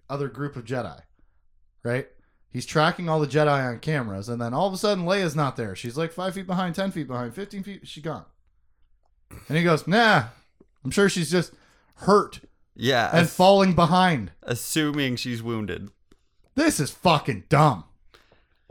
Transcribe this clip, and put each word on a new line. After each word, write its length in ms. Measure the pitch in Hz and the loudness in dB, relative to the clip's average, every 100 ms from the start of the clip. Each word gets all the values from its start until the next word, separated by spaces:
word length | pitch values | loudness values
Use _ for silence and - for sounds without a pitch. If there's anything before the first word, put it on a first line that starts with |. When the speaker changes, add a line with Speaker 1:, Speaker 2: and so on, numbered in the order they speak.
| - | -10
Speaker 1:
other 200 | 139 139 | -8 -6
group 260 | 135 143 131 | -6 -10 -10
of 100 | 113 | -8
Jedi, 360 | 127 98 - _ _ _ _ _ _ _ _ | -8 -8 -12 _ _ _ _ _ _ _ _
right? 240 | 120 127 - _ _ _ _ | -4 -4 -6 _ _ _ _
He's 160 | 127 - | -12 -2
tracking 440 | 156 160 170 170 | 0 0 0 -2
all 100 | 156 | -2
the 80 | 143 | 0
Jedi 400 | 147 151 139 127 | 2 2 2 -2
on 100 | 113 | -6
cameras, 500 | 156 147 113 98 107 | -4 -4 -4 -8 -8
and 120 | 120 | -6
then 120 | 117 | -4
all 140 | 131 190 | -2 -2
of 60 | |
a 40 | 190 | 0
sudden, 260 | 208 196 170 | 0 0 0
Leia's 300 | 196 175 151 | 0 0 0
not 220 | 139 123 | -2 -2
there. 180 | 110 - | -8 -8
She's, 220 | 120 131 | -8 -6
like, 140 | 165 | -6
five 200 | - 185 | -6 -8
feet 140 | 185 185 | -6 -6
behind, 280 | 180 180 165 | -4 -2 -4
ten 160 | 196 | -4
feet 160 | 175 131 | -6 -6
behind, 280 | 123 120 170 | -6 -8 -10
fifteen 260 | 202 202 | -12 -12
feet. 240 | 202 190 - | -12 -14 -16
She's 160 | 160 | -12
gone. 220 | 156 120 - _ _ _ _ _ _ _ _ _ _ - - | -10 -10 -14 _ _ _ _ _ _ _ _ _ _ -20 -4
And 80 | 156 | 0
he 60 | 170 | 2
goes, 200 | 151 - | 2 2
"Nah, 400 | 214 226 175 107 - _ _ _ _ 131 | 2 4 4 0 -10 _ _ _ _ -2
I'm 60 | |
sure 180 | 196 196 | 2 2
she's 200 | 180 147 | 2 0
just 220 | 180 - - _ _ _ _ | 0 -2 -10 _ _ _ _
hurt 440 | - 202 - - - _ _ | 4 4 4 -8 -20 _ _
Speaker 2:
Yeah, 360 | - 117 123 107 | -4 0 2 2
Speaker 1:
and 160 | 165 165 | 2 2
Speaker 2:
ass-, 100 | - | 6
Speaker 1:
falling 380 | 185 196 190 | 6 8 6
behind." 580 | 175 165 180 185 139 95 - | 4 4 4 4 2 -6 -12
Speaker 2:
assuming 760 | - 117 - 160 151 147 131 120 | -8 -8 -2 0 0 0 -2 -2
she's 260 | 127 117 | -6 -6
wounded. 460 | 117 113 101 85 98 _ _ _ _ _ _ - | -4 -4 -4 -8 -10 _ _ _ _ _ _ 0
Speaker 1:
This 240 | 311 - | 2 2
is 100 | 135 | -4
fucking 540 | - 180 147 - 101 - | 0 2 2 0 -8 0
dumb. 340 | 143 151 92 - _ _ _ _ _ _ _ _ | 4 4 2 -8 _ _ _ _ _ _ _ _